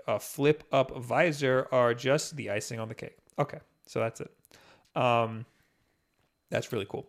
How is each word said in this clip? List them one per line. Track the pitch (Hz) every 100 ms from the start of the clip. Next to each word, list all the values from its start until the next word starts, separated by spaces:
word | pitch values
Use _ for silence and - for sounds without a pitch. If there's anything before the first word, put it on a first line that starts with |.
| -
a | 107
flip-up | - - 143 151 - 139 127 -
visor, | 120 120 170 143 139 127 135
are | 131 120
just | 120 123 147 - 151
the | 101
icing | 101 - 117
on | 113
the |
cake. | 123 - - _ -
Okay, | 143 160 - _ _
so | -
that's | 113 -
it. | - _ _ - - _ _ -
Um, | 127 117 113 113 117 _ _ _ _ _ _ _ _ _ _
that's | 110 -
really | 120 98
cool. | 104